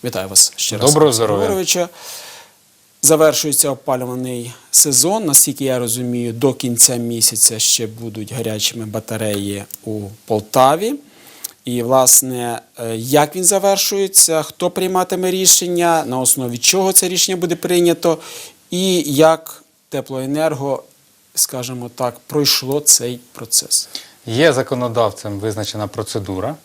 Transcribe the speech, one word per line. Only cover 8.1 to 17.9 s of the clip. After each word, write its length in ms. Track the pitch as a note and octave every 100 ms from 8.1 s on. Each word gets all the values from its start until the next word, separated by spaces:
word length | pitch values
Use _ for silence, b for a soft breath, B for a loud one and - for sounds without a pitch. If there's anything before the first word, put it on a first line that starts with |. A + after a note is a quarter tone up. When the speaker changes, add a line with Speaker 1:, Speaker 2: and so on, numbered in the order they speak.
| G#2+ G#2
Speaker 1:
гарячими 540 | B2+ A2+ G#2+ - A#2+ G#2+
батареї 760 | A2 - A2 G#2+ G2+ G2+ G2+ G2+ -
у 160 | - G#2+ G2+ G#2+ -
Полтаві. 680 | A2 G#2 C3 C3 D#3+ G#3+ C#4+ B B B B B B
І, 180 | - B2
власне, 800 | A#2 C3 B2+ - C3 B2+ A#2+ A#2 - -
е, 180 | A#2 A2+
як 400 | A#2+ D3 D3 F3+
він 80 |
завершується, 1000 | F3+ F#3+ G3 G3 - G3+ F#3+ F#3+ - D#3+
хто 280 | D3+ - F3+
прийматиме 600 | F3+ F#3 F#3 F3+ F#3 F#3
рішення, 760 | F#3 F#3 - F3 F3 E3+ E3 D3+
на 120 | C3
основі 400 | B2+ - B2 A#2+
чого 340 | - F#3 F#3+
це 160 | F#3 F#3
рішення 280 | F3+ - F#3
буде 200 | F3 F3
прийнято, 600 | - F3 F3